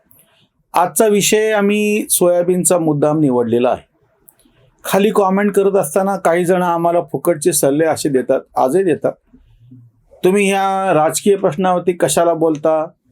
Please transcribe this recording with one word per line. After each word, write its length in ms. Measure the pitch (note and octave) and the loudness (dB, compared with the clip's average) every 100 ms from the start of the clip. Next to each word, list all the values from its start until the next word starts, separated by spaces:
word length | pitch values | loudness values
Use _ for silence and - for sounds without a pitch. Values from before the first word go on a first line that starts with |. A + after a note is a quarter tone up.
| _ _ _ _ _ _ _ E3 | _ _ _ _ _ _ _ -2
आजचा 260 | F3+ F3 A3 | -2 0 2
विषय 440 | G#3 - G#3+ A3 | 2 2 0 0
आम्ही 540 | G#3 G3+ G#3 G#3 G#3+ - | 0 0 0 0 -2 -2
सोयाबीनचा 680 | - F3 F3 F3 F3+ E3 F3+ | 0 2 2 0 0 2 2
मुद्दाम 400 | D#3+ D3 D3+ D#3 | 0 0 0 2
निवडलेला 500 | C#3 B2 A#2 A#2+ B2 | 0 0 0 0 0
आहे. 180 | F#2+ - _ _ _ - _ _ _ _ _ | -2 -8 _ _ _ -20 _ _ _ _ _
खाली 260 | - F#3+ G#3 | -4 0 2
कॉमेंट 420 | G#3 F#3+ G3 G#3 | 2 2 2 0
करत 240 | G3 G3 F#3+ | 0 0 0
असताना 400 | D3+ G3+ F#3+ F#3 | 0 -2 -2 -2
काही 300 | F3+ E3+ F3 | 0 0 0
जण 160 | F#3 | 0
आम्हाला 400 | F3+ E3+ E3+ E3+ | 0 -2 0 0
फुकटचे 520 | D3+ C#3+ F3 E3 F3+ | -2 -4 -2 0 -2
सल्ले 320 | - C#3 D3 D#3+ | 0 0 0 0
असे 240 | D3 D3+ | -2 -2
देतात, 300 | C3 A#2 C3 - - | -2 0 -4 -2 -2
आजही 260 | C3 F3 | 0 0
देतात. 280 | F#3+ C#3 B2+ - _ - _ _ - B2 - _ _ - | 0 -2 -4 -8 _ -20 _ _ -20 -20 -20 _ _ -4
"तुम्ही 260 | F#3 G3+ G3 | 0 2 0
ह्या 440 | G3 G3 F#3+ F#3+ | 0 -2 -2 0
राजकीय 420 | D#3 D#3 D3+ G#3 G3 | 0 0 0 0 0
प्रश्नावरती 580 | F#3+ D3 F#3 F3+ F3+ | 0 -2 -2 0 -2
कशाला 400 | F3 F3 F3+ E3+ | -2 0 2 0
बोलता? 540 | D#3+ E3 D3 D#3+ D#3 E3 _ _ | 2 0 0 0 -2 -4 _ _